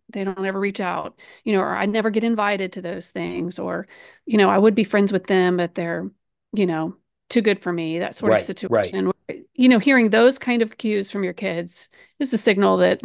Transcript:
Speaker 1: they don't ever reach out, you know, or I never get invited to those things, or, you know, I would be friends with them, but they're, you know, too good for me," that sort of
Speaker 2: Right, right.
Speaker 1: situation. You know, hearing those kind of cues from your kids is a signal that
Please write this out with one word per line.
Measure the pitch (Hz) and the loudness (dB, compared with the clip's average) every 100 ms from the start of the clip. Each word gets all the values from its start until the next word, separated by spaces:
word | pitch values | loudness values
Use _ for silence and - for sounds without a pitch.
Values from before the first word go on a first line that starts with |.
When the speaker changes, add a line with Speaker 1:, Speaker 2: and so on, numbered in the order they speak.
| _ | _
Speaker 1:
they | 202 | -8
don't | 196 190 190 | -6 -4 -6
ever | 190 | -4
reach | 202 196 | -4 -4
out, | 185 175 151 - - - | -6 -6 -8 -14 -20 -12
you | - | -2
know, | 196 | 0
or | 185 202 | 0 0
I | 202 | 0
never | 220 220 | 0 0
get | 214 | 0
invited | 233 220 208 202 185 | 0 0 -2 -2 -4
to | 185 | -8
those | 175 185 - | -10 -10 -10
things, | 185 175 175 175 - | -10 -8 -6 -8 -8
or, | 180 185 196 - - _ - | -6 -8 -10 -18 -20 _ -2
you | 214 | 2
know, | 190 | 4
I | 196 | 6
would | 214 202 | 4 4
be | |
friends | 214 208 196 | 2 2 2
with | 190 - | 0 0
them, | 190 180 180 | 2 4 2
but | 175 175 | -2 -4
they're, | 170 170 190 - _ _ _ | -6 -6 -8 -12 _ _ _
you | 208 185 | -2 0
know, | 160 160 - _ _ _ | 0 -4 -8 _ _ _
too | 240 | 0
good | 214 202 | 2 0
for | 180 | -2
me," | 170 160 165 | -4 -4 -4
that | 190 - | -6 -4
sort | 208 | 2
of | 110 | 2
Speaker 2:
Right, | - - - | 0 -8 -2
right. | 113 95 98 | 0 0 -2
Speaker 1:
situation. | 92 - - - - | -2 -4 -10 -14 -12
You | - 254 | 2 4
know, | 240 | 4
hearing | 285 262 220 | 4 4 4
those | 220 240 262 | 6 4 4
kind | - 240 | -2 -2
of | 220 - | -2 -4
cues | 220 208 196 | -4 -2 -4
from | 202 | -6
your | 185 | -6
kids | - 190 170 175 - - _ _ _ | -6 -6 -6 -8 -12 -16 _ _ _
is | 269 | -4
a | 226 | 0
signal | - 196 196 185 | 2 4 4 4
that | 180 - | 4 2